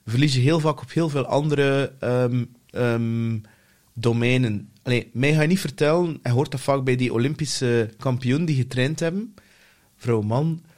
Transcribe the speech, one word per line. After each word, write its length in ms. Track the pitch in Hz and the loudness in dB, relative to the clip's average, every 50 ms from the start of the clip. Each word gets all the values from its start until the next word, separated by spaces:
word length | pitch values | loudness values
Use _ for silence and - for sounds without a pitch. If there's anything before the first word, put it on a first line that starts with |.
| - | -8
verlies 280 | 110 113 127 147 151 131 | -4 0 2 2 2 2
je 60 | 127 | 2
heel 200 | 123 147 165 160 | 2 4 4 2
vaak 220 | 151 156 143 - | 2 0 -2 -4
op 100 | - - | -6 -6
heel 160 | - 160 170 156 | -2 -2 -2 0
veel 180 | 139 139 120 | 0 -2 -2
andere, 640 | - - 139 151 156 147 143 139 139 139 139 135 131 - - | 0 0 0 2 2 2 2 2 2 2 0 0 -2 -4 -4
ehm, 460 | - 120 123 127 123 120 123 123 117 - - _ _ _ | -2 0 0 2 2 0 0 -2 -4 -6 -10 _ _ _
ehm, 680 | - 101 123 120 117 117 117 113 117 117 113 113 113 107 107 - _ _ _ _ _ _ _ _ | -4 -2 0 0 0 0 0 0 -2 -2 -2 -2 -2 -4 -6 -12 _ _ _ _ _ _ _ _
domeinen. 760 | - 117 110 117 117 117 120 123 127 127 127 113 104 98 - - - _ | -8 -2 0 0 2 2 2 2 2 2 2 0 -2 -4 -6 -12 -18 _
Allee, 280 | - 127 123 117 - - | -4 -2 -2 -2 -2 -4
mij 220 | - 117 135 147 156 | -2 0 2 2 4
ga 80 | 156 | 4
je 60 | 151 156 | 2 2
niet 120 | 185 190 | 2 0
vertellen, 580 | - 143 - - 147 147 160 175 175 165 139 - | -2 -4 -2 0 2 2 2 2 0 -2 -4 -4
hij 100 | - 127 | -2 0
hoort 180 | 120 127 151 156 | 0 0 0 -2
dat 100 | - 127 | -4 -4
vaak 240 | - - 139 139 131 | -2 0 0 0 2
bij 120 | 131 127 | 0 0
die 160 | 127 127 120 | 0 0 0
Olympische 800 | 110 113 120 143 156 - 156 - - - 131 120 120 117 110 107 - - | 0 0 0 0 -2 -4 -4 -4 -4 -2 0 2 2 2 0 -2 -4 -6
kampioen 460 | - 135 123 117 127 123 131 151 175 | -4 -4 -2 -2 0 0 0 0 0
die 120 | 160 143 | 0 0
getraind 440 | 131 120 131 - 127 127 143 127 - | 0 -2 -2 -2 -2 -2 -2 -2 -2
hebben, 340 | 170 165 175 202 226 240 - - - _ _ _ _ _ _ _ _ _ _ | -4 -4 -4 -4 -6 -8 -12 -20 -20 _ _ _ _ _ _ _ _ _ _
vrouw, 260 | - - 120 117 110 | -8 -4 -2 0 0
man, 400 | 104 107 113 135 156 165 160 165 - - _ | 0 0 0 0 0 -2 -4 -6 -10 -18 _